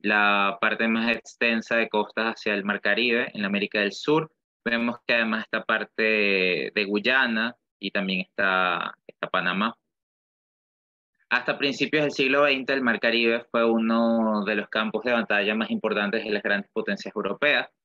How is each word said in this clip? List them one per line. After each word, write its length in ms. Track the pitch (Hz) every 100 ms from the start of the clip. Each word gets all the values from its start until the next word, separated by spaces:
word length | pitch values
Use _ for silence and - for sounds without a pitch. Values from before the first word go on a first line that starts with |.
la 560 | 104 104 104 101 98 98
parte 280 | 110 107 113
más 240 | 113 113
extensa 680 | 110 - - 120 113 - 117
de 120 | 113
costas 440 | 107 101 - 113
hacia 200 | 107 110
el 100 | 101
Mar 180 | 98 104
Caribe, 480 | 104 101 123 117 135
en 80 | 107
la 60 | 98
América 320 | 101 104 107
del 100 | 101
Sur. 400 | - - 156 160 _ _ _ 117
Vemos 320 | 117 120 117 -
que 80 |
además 300 | 120 110 110
está 200 | 107 110
parte 400 | - 110 104 -
de, 680 | 110 107 101 98 92 82 62
de 120 | 107 98
Guyana 680 | 104 110 131 123 110 117 - _ -
y 120 | 98
también 300 | 101 95 92
está, 760 | 90 - 98 92 92 85 - - -
está 220 | - -
Panamá. 460 | 92 90 95 113 - _ _ _ _ _ _ _ _ _ _ _ _ _ _ -
Hasta 300 | 123 139 139
principios 440 | 139 127 135 151
del 80 | 147
siglo 300 | 135 135 143
veinte, 320 | 147 135 131
el 80 | 135
Mar 180 | 123 110
Caribe 460 | 117 117 117 117 -
fue 120 | 120
uno 800 | 117 117 113 117 117 117 110 107
de 120 | 98 104
los 120 | 101
campos 340 | 110 110 107
de 100 | 123
batalla 400 | 120 104 104 101
más 160 | 107 107
importantes 540 | 113 107 104 101 110
de 80 | 107
las 100 | 104
grandes 300 | 104 101 -
potencias 440 | 110 101 98 - 107
europeas. 540 | 98 98 147 127 - _